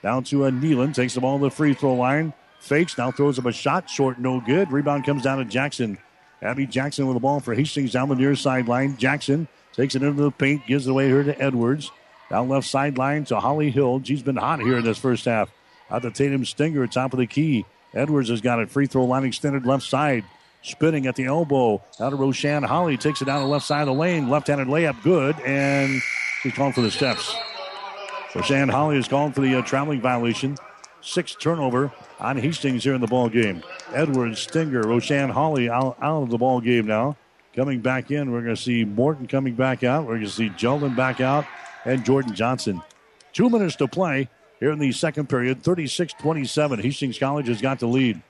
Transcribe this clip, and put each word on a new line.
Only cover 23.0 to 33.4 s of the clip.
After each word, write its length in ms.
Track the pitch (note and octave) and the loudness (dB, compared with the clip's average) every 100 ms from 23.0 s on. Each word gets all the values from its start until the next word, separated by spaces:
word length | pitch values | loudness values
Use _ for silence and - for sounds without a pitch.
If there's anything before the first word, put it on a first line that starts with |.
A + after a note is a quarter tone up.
| D3+ D3 | 0 -2
it 20 | D3+ | -2
down 140 | C#3+ | -2
the 80 | C3+ | 0
left 160 | C#3+ | -2
side 160 | - D3 | 0 -2
of 60 | D3 | 0
the 80 | |
lane. 340 | C3 E3+ E3+ B2+ | 2 2 0 2
Left-handed 400 | D3 D3 C#3+ B2+ | 0 2 0 2
layup. 340 | D3+ E3 A#2+ | 2 2 0
Good. 380 | D#3+ F3+ C3+ D3+ | 2 4 2 0
And 640 | C3 C#3 C#3 C#3 C3+ C3 - - - - | 0 0 2 2 2 -2 -4 -4 -4 -4
she's 100 | C3 | -4
calling 220 | A#2 C#3 | 0 0
for 80 | C3 | 2
the 80 | A2+ | 0
steps. 440 | - C3 G#2 - - - - - - - - - - - | 2 0 0 -4 -8 -10 -12 -12 -12 -14 -12 -12 -12 -10
Roshan 340 | F2+ G2+ C#3 C3+ | -6 0 2 4
Holly 280 | C3 D3+ C#3+ | 2 2 2
is 100 | A#2 | 2
calling 260 | C#3 D3 | 2 2
for 100 | C3+ | 2
the, 160 | C3+ C3 | 2 2
uh, 40 | |
traveling 380 | A#2 C3+ D3 C#3 | 2 0 0 0
violation. 560 | B2 B2 A#2 A2 C3+ C#3+ - - - - | 0 2 0 0 -4 -6 -12 -20 -20 -20
Sixth 360 | - F3+ - - | -4 -4 -4 -4
turnover 540 | D3+ E3+ C3 B2 C#3 - - - | -2 0 0 0 0 -4 -20 -8
on 180 | A2+ C3+ | -4 -2
Hastings 460 | C#3+ E3 C#3 B2+ | -2 -2 -2 0
here 120 | C3+ | 0
in 60 | C3 | 0
the 60 | A2+ | 2
ball 220 | B2+ A#2+ | 2 2
game. 340 | A#2 | 2